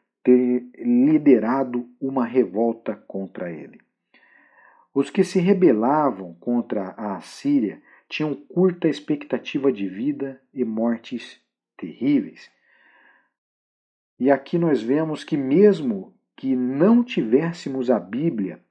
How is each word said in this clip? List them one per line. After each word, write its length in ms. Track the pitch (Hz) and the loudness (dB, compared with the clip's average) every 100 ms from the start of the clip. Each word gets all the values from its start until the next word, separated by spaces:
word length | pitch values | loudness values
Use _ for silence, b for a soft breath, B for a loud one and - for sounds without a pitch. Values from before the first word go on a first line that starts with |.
| b _ | b _
ter 440 | - 123 123 123 - - | 4 4 4 -2 -4 -6
liderado 1120 | 120 120 139 151 147 113 110 135 127 120 - - | 0 4 4 4 6 4 4 -2 -2 -6 -8 -8
uma 240 | 135 135 | -6 -4
revolta 720 | 117 127 98 98 117 113 - | 0 0 0 0 -2 -2 -8
contra 560 | 101 _ 98 95 - 90 | -10 _ -10 -10 -10 -10
ele. 300 | 78 69 - _ _ _ b b b b b b b b | -10 -16 -20 _ _ _ b b b b b b b b
Os 160 | 139 139 | -4 -2
que 160 | - | 0
se 140 | 185 185 | 0 2
rebelavam 960 | 175 190 175 107 120 151 143 95 90 | 2 4 4 4 2 2 0 -2 -12
contra 600 | 85 120 120 110 104 92 101 | -12 -4 -2 -2 -6 -6 -8
a 200 | 107 95 | -8 -8
Assíria 680 | - - 139 143 104 80 b b b | -12 -8 0 0 0 -6 b b b
tinham 260 | - 151 | -6 -6
curta 540 | 139 - 175 185 175 165 | -6 -6 0 2 2 -2
expectativa 840 | 143 - 147 - 127 - 156 135 | -2 -4 -6 -4 -8 -6 -2 0
de 160 | 107 95 | -2 -6
vida 520 | 95 139 127 135 131 _ | -6 -6 -6 -8 -10 _
e 100 | 131 | -6
mortes 760 | 113 110 117 113 - 120 - - _ _ _ - | -4 -2 -2 -2 -8 -12 -12 -20 _ _ _ -16
terríveis. 720 | 87 - 131 143 78 - - b b b b b b b b _ _ _ _ _ _ _ _ - | -14 -6 0 0 -2 -14 -20 b b b b b b b b _ _ _ _ _ _ _ _ -4
E 120 | 131 | 0
aqui 260 | 139 - 170 | 0 0 0
nós 220 | 170 131 | 0 0
vemos 440 | 113 147 160 151 | 0 -2 -2 -6
que 120 | - 151 | -6 -4
mesmo 800 | 131 160 208 170 135 98 - _ _ - | 0 4 6 4 -2 -4 -8 _ _ -10
que 180 | 135 | -4
não 480 | 127 123 135 190 233 | -2 -2 2 4 4
tivéssemos 880 | 240 - 113 127 165 170 143 135 120 | 2 -2 2 2 0 -6 -8 -4 0
a 80 | 110 | -2
Bíblia 640 | 92 117 165 117 92 82 _ | -2 -4 -4 -2 -6 -8 _